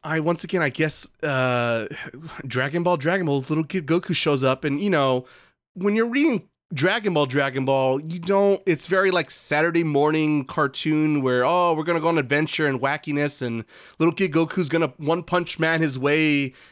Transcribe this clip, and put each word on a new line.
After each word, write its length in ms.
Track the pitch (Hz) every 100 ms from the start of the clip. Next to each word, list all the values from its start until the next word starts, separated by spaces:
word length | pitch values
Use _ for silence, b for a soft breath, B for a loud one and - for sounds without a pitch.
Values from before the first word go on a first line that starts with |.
I, 160 | 151 160
once 240 | 156 165
again, 180 | 175 185
I 80 | 147
guess, 360 | - 156 - - _
uh, 680 | 151 131 127 123 120 113 110 - B - 160 - 135
Dragon 360 | 123 139 170
Ball, 140 | 175 170
Dragon 300 | 147 190 165
Ball, 140 | 143 131
little 140 | 156
kid 220 | 156 190 143
Goku 280 | 170 - 160
shows 260 | 156 143
up. 220 | 131 131
And, 160 | 151 143
you 80 | 202
know, 380 | 165 135 127 127 B B B _
when 200 | - 202
you're 120 | 214 233
reading 420 | 262 311 214 - _ -
Dragon 400 | 139 175 226 208
Ball, 120 | 160 139
Dragon 380 | 139 139 131
Ball, 360 | 131 135 131 135
you 200 | 156 175
don't, 420 | 175 196 202 190
it's 220 | 190 160 -
very, 240 | 185 190
like, 180 | 180 156
Saturday 540 | - - 147 165 170
morning 640 | 160 143 151 156 156 147
cartoon 760 | 127 - 139 - 156 156 156 147
where, 240 | 131 123
"Oh, 300 | 127 175 175
we're 80 | 156
gonna 160 | 160 170
go 80 | 165
on 80 |
an 60 | 165
adventure 400 | 123 143 156 - 147
and 120 | 131
wackiness, 640 | 135 151 - 143 147 -
and 220 | 123 117 - B B B
little 160 | 160
kid 160 | 170 190
Goku's 360 | 151 165 - 151
gonna 240 | 165 151 -
One 260 | 147 170
Punch 340 | 165 180 175 -
Man 220 | 160 165
his 180 | 160 131
way 540 | 139 156 156 143 135 - B